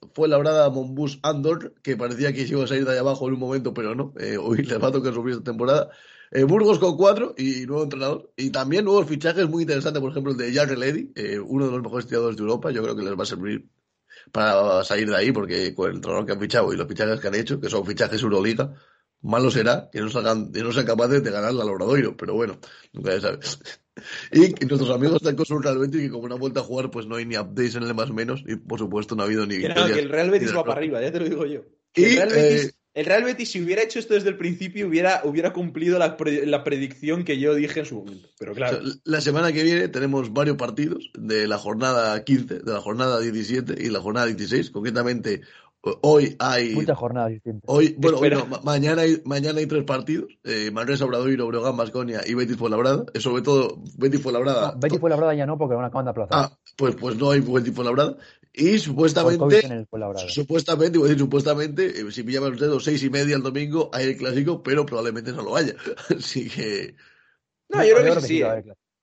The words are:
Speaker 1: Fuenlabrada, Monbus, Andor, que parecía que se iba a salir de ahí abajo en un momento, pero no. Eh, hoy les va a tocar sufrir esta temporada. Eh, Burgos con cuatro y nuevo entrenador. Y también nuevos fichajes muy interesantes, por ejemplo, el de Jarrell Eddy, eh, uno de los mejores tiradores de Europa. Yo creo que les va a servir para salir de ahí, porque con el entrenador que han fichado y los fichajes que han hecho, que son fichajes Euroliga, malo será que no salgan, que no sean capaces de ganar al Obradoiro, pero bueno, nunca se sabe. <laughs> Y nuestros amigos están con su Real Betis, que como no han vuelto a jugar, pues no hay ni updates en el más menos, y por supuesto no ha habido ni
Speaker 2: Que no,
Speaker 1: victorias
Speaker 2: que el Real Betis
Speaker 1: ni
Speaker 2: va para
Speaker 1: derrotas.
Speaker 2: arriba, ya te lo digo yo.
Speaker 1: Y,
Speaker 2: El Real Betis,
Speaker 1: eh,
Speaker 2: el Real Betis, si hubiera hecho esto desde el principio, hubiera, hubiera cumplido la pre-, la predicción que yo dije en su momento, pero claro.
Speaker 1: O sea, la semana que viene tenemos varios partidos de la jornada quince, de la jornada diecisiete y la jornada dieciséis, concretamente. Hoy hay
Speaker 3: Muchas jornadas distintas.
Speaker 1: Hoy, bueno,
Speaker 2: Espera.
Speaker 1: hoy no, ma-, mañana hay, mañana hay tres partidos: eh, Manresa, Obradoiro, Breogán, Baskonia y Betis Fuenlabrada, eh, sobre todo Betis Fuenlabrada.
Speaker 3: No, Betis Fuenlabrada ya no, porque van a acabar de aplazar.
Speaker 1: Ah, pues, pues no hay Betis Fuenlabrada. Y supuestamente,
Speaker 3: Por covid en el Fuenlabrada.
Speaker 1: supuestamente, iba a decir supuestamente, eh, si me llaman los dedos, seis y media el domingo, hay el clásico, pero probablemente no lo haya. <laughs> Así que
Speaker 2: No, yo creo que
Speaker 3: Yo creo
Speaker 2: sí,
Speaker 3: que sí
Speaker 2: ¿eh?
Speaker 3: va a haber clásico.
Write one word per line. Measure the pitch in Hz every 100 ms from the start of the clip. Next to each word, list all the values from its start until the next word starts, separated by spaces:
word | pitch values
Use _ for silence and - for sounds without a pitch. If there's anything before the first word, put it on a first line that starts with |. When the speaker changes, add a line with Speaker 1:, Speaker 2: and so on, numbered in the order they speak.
| -
Speaker 1:
Fuenlabrada, | - 156 143 151 156 143
Monbus, | 135 127 135 143 -
Andor, | 151 147 151 165 - -
que | - 117
parecía | 120 120 143
que | 135 123
se |
iba | 143
a | 131
salir | 135
de | 131
ahí | 127
abajo | 135 135 131
en |
un | 131
momento, | 127 135 123
pero | 120 107
no. | 123 139 -
Eh, | 104 104
hoy | 110 117
les | 139 113
va | 131
a |
tocar | 139 127
sufrir | 120 123
esta | 120
temporada. | 123 113 123 147 - - - - -
Eh, | 131
Burgos | 135 208 214 196
con | 185 151
cuatro | 196 208 240 -
y | 131 127 127
nuevo | 147
entrenador. | 147 139 135 - - -
Y | 135
también | 135 131 180
nuevos | 208 202 151
fichajes | 147 165 170 165
muy | 165
interesantes, | 160 139 143 143
por | 135
ejemplo, | 151 135
el | 123
de | 120
Jarrell | 135 143 127
Eddy, | 131 156 -
eh, | - 104 104
uno | - 135 135
de |
los | 123
mejores | 110 123 123
tiradores | 117 117 107
de |
Europa. | 107 117 -
Yo | 117
creo | 113 107
que |
les | 98 95
va |
a | 101
servir | 92 101 107 - _ _ _ _ - -
para | 110 107 98 101 95
salir | 95 104 107
de | 95
ahí, | 113
porque | 113 92 90 92
con | 92 90
el | 92
entrenador | 87 90
que | 104
han | 101
fichado | 104 120 95
y | 90
los | 85
fichajes | 98 107 110
que | 101
han |
hecho, | 101 117 139
que | -
son | 104
fichajes | 95 101 113 110
Euroliga, | 110 98 104 113 139 - _ _ _ _
malo | 107 117 127
será | 123 101 - -
que | -
no | 107
salgan, | 120 110 110 98
que | 107
no | 117
sean | 120 117
capaces | 113 123 139
de | 120
ganar | 101 107
al | 127 104
Obradoiro, | 95 101 139 107 -
pero | 92
bueno, | 104 113 82 - - _
nunca | 92 92
se | 95
sabe. | 98 95
<laughs> | - - - - _ - - - -
Y | 156 180 - 135
nuestros | 139 127
amigos | 123 147 165
están | 156 131
con | 156
su | 147
Real | 139 131
Betis, | 139 156
que | 139
como | 117 120
no |
han | 123
vuelto | 135 131
a |
jugar, | 107 127 127
pues | 123 110
no |
hay | 117 117
ni | 110
updates | 98 101 123 120
en |
el | 117
más | 113 113
menos, | 110 117 135
y | - 110
por | - 113
supuesto | 104 104 104
no | 110
ha | 101
habido | 107 101
ni | 95
Speaker 2:
Que | 98
no, |
Speaker 1:
victorias | 175 175 147
Speaker 2:
que |
el | 143
Real | 151 180
Betis | 196 -
Speaker 1:
ni | 170
Speaker 2:
va |
para | 123 135
Speaker 1:
derrotas. | 156 139
Speaker 2:
arriba, |
ya | 156
te | 170
lo | 160
digo | 156 147
yo. | 147 - _ _
Speaker 1:
Y, | 170
Speaker 2:
El | 214 254
Real | 208
Betis, | 151 151 147
Speaker 1:
eh, | 139 - _
Speaker 2:
el | 151 156
Real | 208
Betis, | 247 254 226
si | 185
hubiera | 175 196
hecho | 226 233
esto | 220
desde | 208 196
el | 196
principio, | 175 175 185 208 196
hubiera, | 160 180 185
hubiera | 147 151 175
cumplido | 175 175 160 175 180
la | 160 156
pre-, | 156 143
la | 147 143
predicción | 147 139 135 131 147 170
que | 175 135
yo | 147
dije | 147 147 160
en | -
su |
momento, | 113 98 95 - -
pero | 104
claro. | 107 123 -
Speaker 1:
O |
sea, | 135 -
la | - 151
semana | 147 147 170
que | 156
viene | 165 175 185
tenemos | 127 139 139 117
varios | 120 147 139
partidos | 117 110 151 180 - -
de | 110 107 107
la | 104
jornada | 101 110 131 123 110 107
quince, | 123 131 117 -
de | 113
la | 104
jornada | 104 113 131 117
diecisiete | 117 110 107 127 - -
y | 120
la | 101
jornada | 95 117 117
dieciséis, | 101 101 113 -
concretamente. | 101 113 117 120 120 110 101 - - _ _ 98 -
Hoy | 147 151 135 -
hay | 127 123 120
Speaker 3:
Muchas | 110 - 135
jornadas | 120 123 113
distintas. | 110 120 107 -
Speaker 1:
Hoy, | 143 156 147
bueno, | 160 139
Speaker 2:
Espera. | 147 143
Speaker 1:
hoy |
no, | 127
ma-, | 135
mañana | 147 143 147 165
hay, | 165 160 139
mañana | 139 151 156
hay | 147
tres | 151
partidos: | 143 131 117 170 - _
eh, | - 110 107
Manresa, | 107 117 139
Obradoiro, | 135 123 131 131 117
Breogán, | 117 127 120
Baskonia | 113 127 123 110 -
y |
Betis | 120 117 113
Fuenlabrada, | 117 107 131 147 240
eh, | 113
sobre | 127 123
todo | 139 139 120 - - -
Betis | 135 139
Fuenlabrada. | 131 120 135 123 98
Speaker 3:
No, | 123
Betis | 143 180
Fuenlabrada | 165 151 160
ya | 147
no, | 139 156
porque | 143
van | 120
a | 123
acabar | 131 127
de |
aplazar. | 117 101
Speaker 1:
Ah, | 151 135 - _ -
pues, | 131 -
pues | 123 110
no | 143
hay | 143
Betis | 123 127 120
Fuenlabrada. | 117 120 131 151 - - _ _ -
Y | 165 214
supuestamente, | 151 135 160 151 170 170
Speaker 3:
Por | 143
covid | 143
en | 135
el | 117 107
Fuenlabrada. | 110 104 98 90
Speaker 1:
supuestamente, | 143 139 165 151 151 170 165
iba | 147
a |
decir | 143
supuestamente, | 135 143 143 147 151 147 190 -
eh, | 104
si | 120
me | 117
llaman | 135 139
los | 123
dedos, | 147 135
seis | 151 143
y | 135
media | 143 143
el | 139
domingo, | 131 139 147 160 -
hay | 123 135
el | 127
clásico, | 127 127 143 165
pero | 127 147 143
probablemente | 117 117 113 117
no | 131
lo | 98 143
haya. | 135 - -
<laughs> | - - 170
Así | - 131 110
que | 123 110 98 92 - _ _ _ _ _ _ -
Speaker 2:
No, | 403
yo | 220 226
creo |
que |
Speaker 3:
Yo | -
creo | -
Speaker 2:
sí, |
Speaker 3:
que | 135
sí | 160
Speaker 2:
¿eh? |
Speaker 3:
va | 117
a |
haber | 113
clásico. | 101 98 _ _